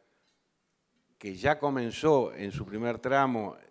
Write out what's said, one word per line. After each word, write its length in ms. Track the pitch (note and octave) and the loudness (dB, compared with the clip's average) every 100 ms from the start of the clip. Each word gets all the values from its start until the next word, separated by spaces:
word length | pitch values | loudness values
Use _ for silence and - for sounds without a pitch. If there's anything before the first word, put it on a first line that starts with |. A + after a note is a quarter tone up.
| _ _ _ _ _ _ _ _ _ _ _ _ | _ _ _ _ _ _ _ _ _ _ _ _
que 180 | G#2 F#2 | -10 -2
ya 240 | C3 D#3 | 0 0
comenzó 760 | D3 C3+ A#2 A2 D#3 C#3+ G#2 | 0 -2 -4 0 4 4 4
en 200 | B1+ G2+ | -2 -6
su 120 | - F#2+ | -6 -8
primer 340 | G#2+ A#2 A2+ | -4 -4 -4
tramo 580 | B2+ C#3 C3+ A#2+ G2+ - - | 0 2 4 0 -4 -8 -18